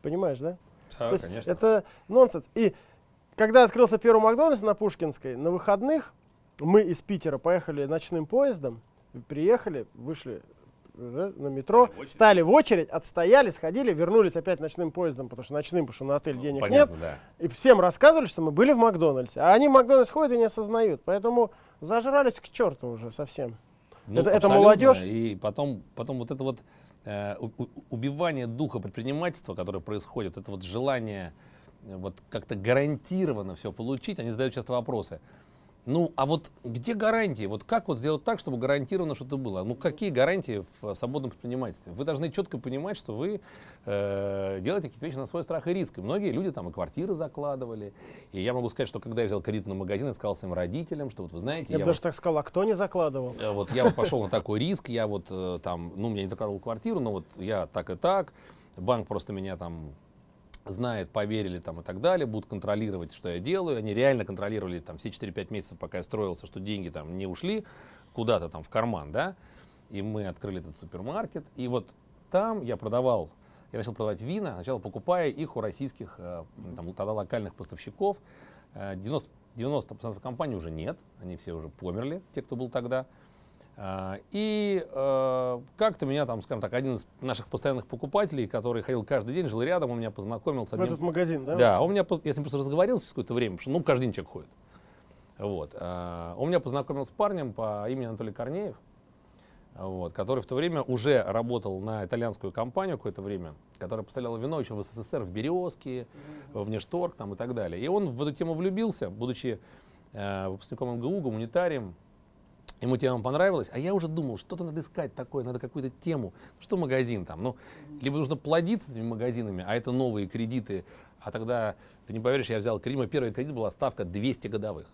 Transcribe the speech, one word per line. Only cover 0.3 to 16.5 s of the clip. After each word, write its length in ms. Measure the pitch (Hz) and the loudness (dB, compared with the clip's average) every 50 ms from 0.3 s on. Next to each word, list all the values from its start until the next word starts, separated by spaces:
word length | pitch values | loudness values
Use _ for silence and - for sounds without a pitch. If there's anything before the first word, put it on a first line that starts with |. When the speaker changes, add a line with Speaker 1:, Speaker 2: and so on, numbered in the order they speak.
| 139 123 | -2 -2
Speaker 1:
да? 180 | 139 165 180 - _ - - - - - - | -6 -8 -8 -8 _ -20 -20 -20 -20 -20 -8
Speaker 2:
Да, 100 | - 120 117 | -4 -2 0
Speaker 1:
То 40 | 123 | 0
есть 100 | - - | 0 -2
Speaker 2:
конечно. 260 | 87 95 117 117 170 | -4 -8 -6 -4 -4
Speaker 1:
это 320 | 175 - 220 220 220 202 - - - - _ | -2 4 4 6 6 4 2 -2 -20 -20 _
нонсенс. 360 | - 202 254 254 240 - 160 - - _ | 4 8 8 8 8 6 -6 -8 -4 _
И 180 | 220 233 190 - - - - - _ _ _ _ _ _ _ - | 2 2 2 2 -2 -20 -20 -20 _ _ _ _ _ _ _ 2
когда 280 | - 220 220 220 254 247 | 2 4 10 10 10 10
открылся 340 | 202 - 233 247 - 220 | 10 10 6 6 6 6
первый 240 | - - 233 220 220 | 6 8 8 8 10
Макдональдс 400 | 220 220 233 240 311 330 285 208 | 8 8 8 8 6 6 6 4
на 120 | 202 214 202 | 4 2 2
Пушкинской, 600 | - 214 196 - - 170 151 135 - - 135 123 | 2 0 -2 0 0 -4 -4 -4 -6 -8 -8 -6
на 160 | 123 143 170 | -2 0 0
выходных 640 | 180 175 - - 202 196 226 277 320 311 - - _ _ _ _ _ _ _ _ _ - | 0 2 4 2 2 4 4 2 2 2 0 -4 _ _ _ _ _ _ _ _ _ -2
мы 220 | 147 160 190 214 | 2 8 8 8
из 200 | 208 165 165 - | 8 6 0 -4
Питера 360 | - - 202 160 - 165 139 | -4 -6 -6 -2 -2 -2 -2
поехали 480 | 127 - 165 180 175 - - 151 143 139 | 0 2 2 2 2 2 -2 -4 -2 -2
ночным 400 | 139 160 160 - - 175 165 151 | 0 -2 -2 -2 -2 -2 -2 -2
поездом, 560 | - 220 254 277 277 226 160 139 127 113 117 _ _ _ _ _ _ - 123 117 | 2 4 4 4 4 2 0 -4 -6 -6 -8 _ _ _ _ _ _ -18 -18 -14
приехали, 580 | _ 147 143 160 196 240 240 - 208 156 131 104 - _ | _ -4 2 4 4 4 4 2 -4 -6 -6 -8 -10 _
вышли, 480 | - 117 139 160 147 - 135 107 - - - - _ - - _ _ _ - - | -12 -10 -10 -10 -8 -10 -12 -12 -12 -14 -20 -20 _ -20 -20 _ _ _ -20 -16
да, 360 | - 120 120 120 147 185 202 - | -14 -12 -8 -6 -4 -4 -6 -6
на 100 | - 139 | -6 -6
метро, 400 | 139 135 135 135 - 220 240 247 | -6 -6 -6 0 6 8 8 8
Speaker 2:
Стали 80 | 240 - | 8 4
в 40 | - | -12
очередь. 120 | 139 - | -14 -14
Speaker 1:
стали 300 | - - 226 214 196 180 | 6 10 10 10 12 10
в 80 | 165 165 | 8 10
очередь, 400 | 214 311 294 - 226 175 151 - | 8 8 10 8 4 4 4 0
отстояли, 600 | - 160 - - - 175 170 180 240 285 262 196 | -2 -4 -4 -2 0 2 8 10 10 10 10 6
сходили, 420 | - - - 160 180 254 277 233 175 | 2 -2 -4 -2 0 2 2 2 4
вернулись 420 | 151 170 170 208 226 202 170 - | 4 4 6 8 8 6 6 2
опять 240 | 170 147 190 180 135 | 0 0 0 0 0
ночным 320 | 156 151 - 170 175 160 | -2 -6 -2 -2 -4 -2
поездом, 380 | - 180 180 160 135 123 131 113 | 0 0 -2 -2 -2 -4 -8 -10
потому 140 | 123 120 127 | -10 -12 -10
что 80 | - 143 | -4 -4
ночным, 320 | 147 147 - 175 175 151 | -4 -4 2 2 2 2
потому 80 | 123 113 | 0 -4
что 100 | - 131 | -8 -2
на 100 | 135 143 | 0 0
отель 180 | 143 - 160 135 | 0 0 -2 -4
Speaker 2:
Ну, 60 | 123 | -2
Speaker 1:
денег 200 | 131 147 | -2 -2